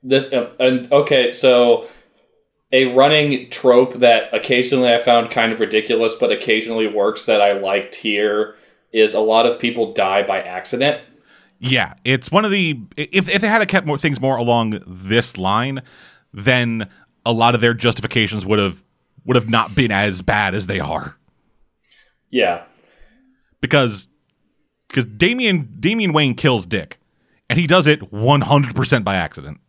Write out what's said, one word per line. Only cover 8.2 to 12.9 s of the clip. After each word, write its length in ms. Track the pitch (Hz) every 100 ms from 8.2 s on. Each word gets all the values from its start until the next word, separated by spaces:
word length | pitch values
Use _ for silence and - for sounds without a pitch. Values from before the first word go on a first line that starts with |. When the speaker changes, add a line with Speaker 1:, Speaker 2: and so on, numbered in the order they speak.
| 104 107 107 - _ _ _
Speaker 1:
is 180 | 113 107
a 80 | 107
lot 240 | 110 110
of 140 | 117 120
people 320 | 120 117 110
die 300 | - 95 101
by 180 | 101 95
accident. 680 | 87 90 - 120 139 147 - _ _ _ _ _
Speaker 2:
Yeah, 340 | 127 127 92 - 120
it's 260 | 131 -
one 140 | 185 214
of 40 |
the, 300 | 202 170 131 98